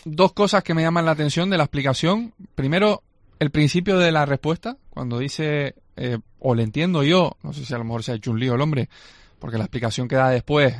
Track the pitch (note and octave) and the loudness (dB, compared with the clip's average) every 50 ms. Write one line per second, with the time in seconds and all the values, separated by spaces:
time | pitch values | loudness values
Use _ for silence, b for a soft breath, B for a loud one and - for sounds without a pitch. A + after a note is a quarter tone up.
0 | - E3 D3+ D#3 F#3 F#3 - - G#3 F#3+ - F#3+ - - E3 D#3+ D#3+ E3 E3 F3 | -8 -8 2 2 2 2 4 0 0 2 2 0 0 0 0 0 0 2 0 2
1 | E3 D#3+ D#3 D3+ D3+ D3 - E3 F3 G3 G3 E3 D3 - - C#3+ C3+ C#3 B2+ - | 2 2 0 0 0 -2 0 0 0 0 2 0 0 0 -2 -2 -2 0 0 0
2 | - E3 G3 A3+ A#3+ A3+ - _ - - _ - C3+ C3+ D#3+ F#3 G3+ G#3+ G#3 - | 2 2 2 0 -2 -8 -12 _ -20 -12 _ -4 -2 0 2 2 2 2 2 0
3 | - _ _ _ _ _ _ _ D3+ C#3+ - D#3 D3+ C#3 - F3+ F3 G3+ F#3+ F3+ | -6 _ _ _ _ _ _ _ -2 0 2 4 2 4 2 2 0 2 2 4
4 | F3 E3+ D#3+ D3+ D3 C#3 C#3 B2+ - D3+ E3 - - A3+ C4 - _ - - - | 4 4 4 2 2 0 0 -2 0 -2 -4 -2 -4 -10 -10 -10 _ -16 -12 -10
5 | B2+ B2 A#2+ A#2+ C3+ C#3 - - D#3 D3+ D3+ D3 C#3+ C3+ - _ _ _ _ - | -6 -6 -4 -4 -4 -6 -4 -4 -4 -2 -2 -2 -2 -4 -8 _ _ _ _ -8
6 | B2+ B2 A#2+ A2+ - _ _ _ - C3+ A#2+ A#2 A2+ A2 - C#3+ D#3+ F#3 F3+ D#3 | -6 -4 -4 -6 -8 _ _ _ 0 0 2 2 0 0 -2 -2 0 0 2 2
7 | C#3+ D3+ F3 F#3 F3 C#3 - - - C#3+ - D3 C3 A#2+ C3 A#2 A#2 A2+ A#2 A#2 | 2 4 4 4 4 2 -2 -8 -12 -12 -12 -10 -8 -8 -6 -6 -6 -6 -6 -6
8 | A2 - B2 A2 - B2+ A2+ A2 B2+ C3 A#2+ B2 C#3+ D#3 D3+ C3 D3+ B B B | -6 -6 -6 -6 -4 -2 -2 0 0 0 0 0 0 0 0 -2 -2 B B B
9 | B B B B B B B _ - - A2+ A2 G#2+ G2+ - B2 A#2 A2+ - - | B B B B B B B _ -10 -6 -4 -4 -4 -4 -6 -4 -4 -4 -4 -4
10 | B2+ A#2 C3+ C3 C3 C3 B2+ A#2+ - - D3 D3 C#3+ B2 A#2 | -4 0 2 2 2 4 2 0 0 0 2 4 4 2 2